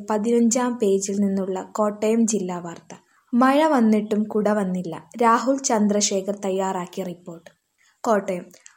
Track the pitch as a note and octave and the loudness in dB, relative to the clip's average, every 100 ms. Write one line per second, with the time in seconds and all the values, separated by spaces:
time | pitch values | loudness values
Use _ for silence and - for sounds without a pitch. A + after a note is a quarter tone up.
0 | G3+ G#3+ A3+ A#3 A#3 B3+ B3 A#3+ G3+ G3 | -2 -2 0 2 2 2 -2 0 0 0
1 | G3+ G3+ G3+ G3 F#3+ F#3 F#3 - G#3 G#3 | 0 -2 0 0 -2 -6 -6 -2 -2 0
2 | A3 A3+ A3+ G#3 F3+ F3 E3+ E3 _ - | 0 2 2 0 -4 -8 -10 -14 _ -20
3 | _ _ - A#3+ C4 C#4+ D#4+ C4+ A3 G#3+ | _ _ -4 2 4 4 4 4 4 2
4 | G#3+ G#3+ G#3+ G#3+ G3+ G#3 F#3+ F3+ F3 D#3+ | 2 -2 -2 0 0 0 -2 -4 -6 -10
5 | - A#3 A#3 A#3 A#3+ C#4 C4+ A3 G#3 G#3 | -14 0 2 4 2 -2 0 2 2 2
6 | G#3 G3 G3 G3 G3 F#3+ F#3+ F#3 F3 - | 0 -2 -4 -6 -4 -2 -2 -4 -6 -8
7 | F#3 F3 F3+ E3+ - _ _ _ _ _ | -10 -10 -16 -20 -20 _ _ _ _ _
8 | B3 G#3 G3+ F3+ - - - | 0 0 0 -8 -8 -20 -20